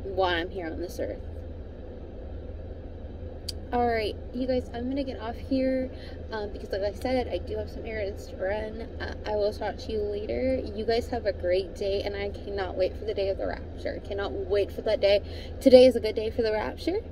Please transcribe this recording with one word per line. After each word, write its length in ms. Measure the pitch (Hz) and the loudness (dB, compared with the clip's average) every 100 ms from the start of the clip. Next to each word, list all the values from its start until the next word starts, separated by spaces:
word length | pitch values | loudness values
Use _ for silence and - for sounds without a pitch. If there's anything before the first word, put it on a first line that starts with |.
while 300 | 190 185 185 | -2 2 2
I'm 160 | 170 175 | 2 0
here 160 | 190 165 | -4 -6
on 140 | 156 | -6
this 180 | 170 - | -6 -4
earth. 220 | 107 104 - - - - - - - - - - - - - - - - - - - - - - - - - | -6 -6 -8 -10 -10 -10 -12 -12 -12 -12 -12 -12 -10 -10 -10 -10 -10 -10 -12 -12 -12 -10 -10 -10 -10 -10 -2
All 160 | 240 240 | 2 2
right, 260 | 226 208 - - | 2 0 -4 -8
you 120 | 247 254 | -4 0
guys, 240 | 254 - | 0 -2
I'm 140 | 233 254 | -6 -2
gonna 140 | 269 | -2
get 160 | 262 202 | -2 -4
off 160 | 220 | -8
here, 560 | 233 - 269 262 262 254 - - - - | -8 0 2 4 2 -2 -6 -10 -10 -6
um, 200 | 220 208 | -6 -6
because 180 | - - | -8 -6
like 120 | 190 | -2
I 100 | 202 | -2
said, 360 | 196 247 254 240 | -2 0 0 0
I 100 | 180 | -4
do 180 | - 214 | -4 -6
have 140 | 214 | -6
some 160 | 233 233 | -8 -6
errands 400 | 220 196 208 - | -4 -4 -6 -10
to 100 | - | -4
run. 460 | 190 214 214 220 233 - | -2 -2 -4 -8 -10 -8
Uh, 140 | 185 175 208 | -8 -6 -2
I 80 | |
will 180 | 208 202 | 2 2
talk 260 | 208 208 - | 0 -4 -4
to 140 | - | -4
you 80 | 220 | -2
later. 560 | 208 208 220 233 254 262 | -2 -4 -2 0 0 0
You 280 | 220 208 | -2 -4
guys 240 | 220 226 - | 2 0 0
have 160 | 240 | -2
a 80 | 208 | -2
great 420 | 185 175 180 196 | 0 2 2 2
day, 280 | - 202 285 | -4 0 0
and 120 | 415 | -2
I 140 | 202 202 | -4 -4
cannot 480 | 202 - 202 185 - | -6 -6 -4 -2 0
wait 180 | 220 - | 0 0
for 100 | 208 | -4
the 80 | |
day 160 | 202 196 | 0 0
of 80 | 190 | 0
the 80 | 196 | -2
rapture. 560 | 165 - - - - - | -4 -8 -8 -6 -6 -6
Cannot 260 | 202 202 | -4 -4
wait 380 | 202 190 202 - | -4 0 2 2
for 120 | - | -2
that 180 | - 247 | -2 4
day. 220 | 294 302 - - - - | 6 4 2 -10 -8 4
Today 260 | 269 254 254 | 12 12 12
is 100 | 240 | 8
a 40 | |
good 140 | 214 | 0
day 160 | 214 220 | -2 -2
for 120 | 214 | 0
the 100 | 220 | 2
rapture. 460 | 214 220 - 320 392 480 | 2 -2 -2 -2 -2 -4